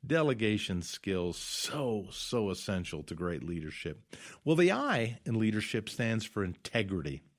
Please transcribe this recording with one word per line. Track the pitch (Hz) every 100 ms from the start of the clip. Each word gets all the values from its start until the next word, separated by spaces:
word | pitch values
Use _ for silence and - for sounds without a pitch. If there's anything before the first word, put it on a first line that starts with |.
| 120
Delegation | 160 156 120 110 107 - 90
skills, | 85 - - 92 87 85
so, | - - - 151 131 107 98
so | - - 123 104
essential | 90 - 95 87 78
to | 73
great | 80 87 82
leadership. | 82 85 78 - 82 76 - - - - 147
Well, | 160
the | 180
I | 214 285 165 113 117 -
in | 113
leadership | 110 107 - 117 107
stands | - 117 113
for | - -
integrity, | 95 87 - 120 98 95 73 71 _